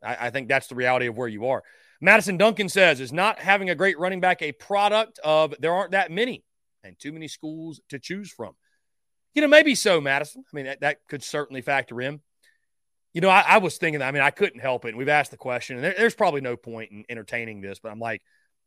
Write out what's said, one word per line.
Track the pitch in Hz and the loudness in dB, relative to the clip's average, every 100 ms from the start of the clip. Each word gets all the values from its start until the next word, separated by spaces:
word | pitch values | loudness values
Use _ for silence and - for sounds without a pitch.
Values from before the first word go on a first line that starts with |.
I, | 107 117 | -10 -6
I | 120 | -6
think | 135 120 | -4 -2
that's | 135 - | -2 -2
the | |
reality | 123 123 127 123 | -2 0 0 0
of | 113 | -4
where | 123 | -6
you | 107 120 | -4 -4
are. | 123 - _ _ _ | -4 -6 _ _ _
Madison | 170 220 196 180 | 4 6 4 2
Duncan | 208 214 190 | 2 2 -2
says, | 196 180 131 | 4 4 4
"Is | 131 | -2
not | 151 202 - | -2 0 0
having | 165 202 190 | 2 2 0
a | 160 | 0
great | 196 151 | 0 0
running | 180 190 | -4 0
back | 180 175 | 0 0
a | 156 | -2
product | 139 - 202 202 214 220 - | -8 -4 0 2 2 -2 -4
of | 151 156 156 135 | 0 2 2 0
there | 151 | -2
aren't | 180 185 | -2 0
that | 190 175 | 0 -2
many | 170 247 185 _ _ _ _ | -2 -4 -6 _ _ _ _
and | 98 90 | -20 -18
too | 143 | -16
many | 160 156 | -14 -14
schools | - 156 160 165 147 _ | -14 -12 -12 -14 -16 _
to | 139 | -14
choose | - 190 196 | -10 -12 -12
from?" | - 107 - _ _ _ _ _ _ _ 294 | -14 -14 -16 _ _ _ _ _ _ _ -2
You | |
know, | 302 | 6
maybe | 302 311 233 | 6 6 4
so, | 214 170 | 2 2
Madison. | 139 139 147 254 - | 2 -2 -2 -12 -16
I | 147 | -12
mean, | 135 | -10
that, | 139 | -4
that | 143 151 - | -4 -4 -8
could | 143 | -12
certainly | - 151 143 131 | -8 -6 -6 -8
factor | 123 139 127 120 | -2 -2 -2 -6
in. | 131 151 _ _ _ _ _ _ _ _ _ | -8 -10 _ _ _ _ _ _ _ _ _
You | 170 | 0
know, | 190 | 4
I, | 190 160 | 6 6
I | 202 | 6
was | 180 - | 4 -2
thinking, | 165 151 | -4 -2
I | 131 | -2
mean, | 143 | 0
I | 139 | 0
couldn't | - 196 117 | 2 -2 -2
help | 131 123 120 | -4 -4 -4
it. | |
And | 110 | -6
we've | 139 | 0
asked | 147 139 | 0 0
the | 117 | -6
question, | 127 123 - 127 | -8 -6 -8 -6
and | 156 | -4
there, | 185 | 0
there's | 226 - | 0 2
probably | 196 143 | 0 0
no | 131 120 | -4 -8
point | - 113 107 | -10 -14 -14
in | 104 107 | -16 -14
entertaining | 117 107 120 113 104 | -14 -10 -10 -8 -12
this, | 98 95 | -12 -14
but | 110 | -14
I'm | 107 | -10
like, | 117 107 _ _ _ _ | -8 -8 _ _ _ _